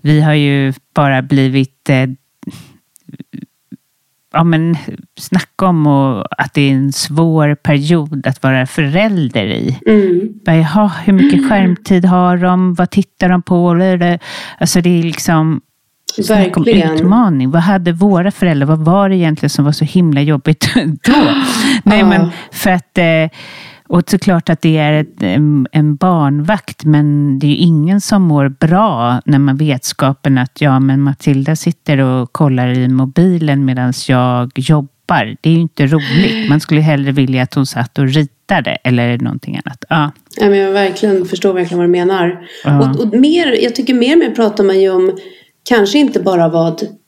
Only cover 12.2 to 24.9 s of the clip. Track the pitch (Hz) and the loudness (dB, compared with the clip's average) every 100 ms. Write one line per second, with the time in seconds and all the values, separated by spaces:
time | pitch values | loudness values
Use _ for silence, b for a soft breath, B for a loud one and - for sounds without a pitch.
12.2 | 180 180 180 180 185 175 175 - 190 _ | 2 2 0 2 0 0 0 0 -2 _
13.2 | 180 180 - 175 175 170 190 180 175 170 | 0 0 0 0 2 2 0 0 0 -2
14.2 | B B B B 170 180 175 175 165 - | B B B B -2 0 2 0 -2 -4
15.2 | - 165 160 160 _ _ _ _ - - | 0 0 0 -2 _ _ _ _ -14 -8
16.2 | 196 214 185 180 165 202 160 156 175 220 | 0 2 2 0 2 2 2 0 2 2
17.2 | 226 143 131 165 170 196 175 170 202 180 | 2 0 0 0 0 0 -2 0 0 2
18.2 | 185 - 180 151 139 156 156 190 196 190 | 0 -2 0 0 0 0 2 2 2 2
19.2 | 165 151 147 - 143 147 156 185 170 143 | 0 -2 -4 0 -2 0 -2 0 0 0
20.2 | 147 147 - 156 - - 160 151 - 285 | 0 -2 -2 -2 0 -2 -2 -2 0 2
21.2 | 294 285 262 233 262 254 202 214 208 196 | 2 0 -2 -2 -2 0 2 2 4 2
22.2 | 170 B B - 202 180 - - 170 160 | 0 B B -4 0 0 -2 -2 2 2
23.2 | 160 B B B B B B 175 - 196 | 0 B B B B B B -2 2 0
24.2 | - 175 - 165 165 156 151 | 2 0 0 0 2 2 2